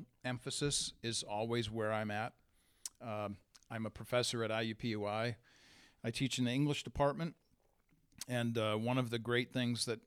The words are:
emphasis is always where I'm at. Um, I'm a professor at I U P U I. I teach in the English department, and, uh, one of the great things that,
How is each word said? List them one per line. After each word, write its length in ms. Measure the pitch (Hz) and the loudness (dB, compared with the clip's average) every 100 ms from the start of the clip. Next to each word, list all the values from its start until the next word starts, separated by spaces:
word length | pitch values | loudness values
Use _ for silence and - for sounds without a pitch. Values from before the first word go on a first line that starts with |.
| - _ | -6 _
emphasis 720 | 127 120 135 - 143 - - - | -6 -4 -4 -2 0 0 -2 -4
is 180 | 117 110 | -4 -2
always 480 | - 104 117 120 107 | -2 0 2 2 0
where 240 | 113 107 | 0 0
I'm 160 | 107 107 | 0 0
at. 240 | 104 120 - _ _ _ _ - - | -2 -4 -8 _ _ _ _ -16 -10
Um, 380 | 123 107 104 98 - - - | -6 -4 -4 -6 -14 -20 -10
I'm 160 | 113 110 | -6 -6
a 60 | |
professor 520 | - 113 123 120 120 | -8 0 2 2 0
at 80 | 110 | 0
I 100 | 110 | 0
U 140 | 113 107 | 0 -2
P 120 | 120 | -2
U 160 | 107 101 | -2 -2
I. 320 | 107 117 117 - - - - - _ | 0 -2 -4 -14 -20 -20 -20 -20 _
I 60 | 117 | -6
teach 300 | - 135 - | -2 -2 2
in 60 | 123 | 2
the 60 | |
English 320 | 131 147 139 | 2 2 0
department, 520 | 127 - 143 143 165 - _ _ _ _ _ _ _ - - | -4 2 2 2 -4 -8 _ _ _ _ _ _ _ -18 -4
and, 300 | 123 120 117 | 0 2 2
uh, 180 | 107 107 | 2 2
one 220 | 117 131 | 2 2
of 120 | 120 | 2
the 100 | 117 | -2
great 320 | 113 120 123 | 2 2 2
things 340 | 127 120 113 127 | 0 0 0 -2
that, 140 | 113 | -4